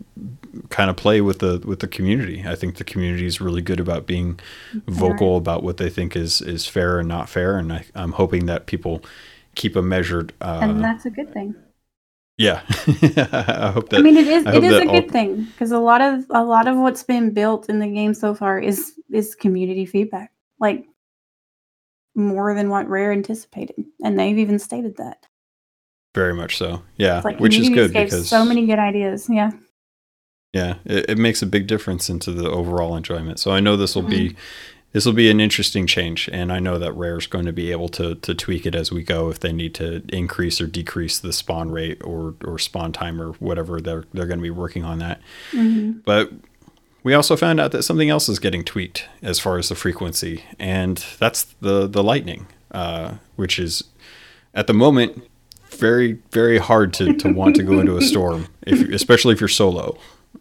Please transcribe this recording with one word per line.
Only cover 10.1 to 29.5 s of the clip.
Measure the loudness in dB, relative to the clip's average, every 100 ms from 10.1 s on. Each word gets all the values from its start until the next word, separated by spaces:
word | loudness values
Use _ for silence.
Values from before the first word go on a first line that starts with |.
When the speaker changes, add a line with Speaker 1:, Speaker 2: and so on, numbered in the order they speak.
| -4 -6 -8
Speaker 1:
uh, | -8 -2
Speaker 2:
And | 0 0
that's | 0 -2
a | -6
good | -10 -10
thing. | -10 -10 -12 _ _ _ _ _ _ _ 0
Speaker 1:
Yeah. | 0 0 -4
<laughs> | -4 0 4 4 4
I | 0 0 -2 -2 0
hope | -2 0
that, | 6
Speaker 2:
I |
mean, | 8 8
it | 8
is, | 4 4
Speaker 1:
I |
Speaker 2:
it |
Speaker 1:
hope | 6
Speaker 2:
is | 6
Speaker 1:
that | 6
Speaker 2:
a | 6
Speaker 1:
all | 4
Speaker 2:
good | 2
thing, | 0 0 -2 -6 -4
'cause | -2
a | 2
lot | 4 6
of, | 6 2 0
a | 0
lot | 4 4 4
of | 4
what's | 2 0
been | -2 0 2
built | 2 0 0 -2
in | -2
the | -2
game | -2 0
so | 0 -2
far | -2 -2 0
is, | 0 -2 -4 -14 -6
is | -2 -2
community | 0 0 2 0 -2
feedback, | -2 0 -2 -4 -14 _ _ -2
like, | 0 0 -6 _ _ _ _ _ _ _ _ _ _ _ _
more | -2 0 0 0
than | 0 0
what | -2 -2
Rare | -2 0
anticipated, | -2 -4 -8 -12 -14 -14 -12 -14 -6
and | -2 0
they've | 0 2
even | 2 0
stated | -2 -8 -8 -10
that. | -14 -16 _ _ _ _ _ _ _ _ _
Speaker 1:
Very | -2 0
much | 0 -6 -4
so, | -4 -6 -10 0
yeah, | 2 2
Speaker 2:
It's |
like, | -2 0
Speaker 1:
which | 2 4
is | 4
Speaker 2:
communities | 6 4
Speaker 1:
good |
Speaker 2:
gave | 4 0
Speaker 1:
because | -2 2
Speaker 2:
so | 4
many | 4 4 2
good | 2
ideas, | 0 0 -2 -4 0
yeah. | 2 2